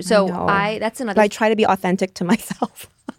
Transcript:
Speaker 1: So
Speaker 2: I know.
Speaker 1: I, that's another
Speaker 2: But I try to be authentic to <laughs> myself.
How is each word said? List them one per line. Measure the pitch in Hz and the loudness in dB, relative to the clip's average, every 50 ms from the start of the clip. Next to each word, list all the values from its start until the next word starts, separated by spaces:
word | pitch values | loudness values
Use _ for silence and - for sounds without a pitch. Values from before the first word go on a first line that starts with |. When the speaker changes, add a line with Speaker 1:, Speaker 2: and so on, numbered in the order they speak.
| 180 | -2
Speaker 1:
So | 180 220 208 196 | 2 2 2 2
Speaker 2:
I | 190 | 2
know. | 180 175 180 | -2 -2 -2
Speaker 1:
I, | 196 202 196 202 214 220 208 | 0 0 0 0 -2 -4 -4
that's | 214 226 - - | -6 -6 -6 -6
another | 254 214 185 | -6 -2 2
Speaker 2:
But | 214 208 | 2 2
I | |
try | 208 - - 226 214 | 2 2 0 0 2
to | 226 | 2
be | 208 214 | 2 2
authentic | - 190 185 - 180 180 - 190 185 - | 2 2 0 0 -2 0 0 -2 -6 -4
to | - 180 | -6 0
<laughs> | 170 | 0
myself. | 220 - - - 190 - 254 - - - - - _ _ _ - - | 0 0 -2 -8 -6 -6 -6 -6 -6 -14 -20 -20 _ _ _ -20 -6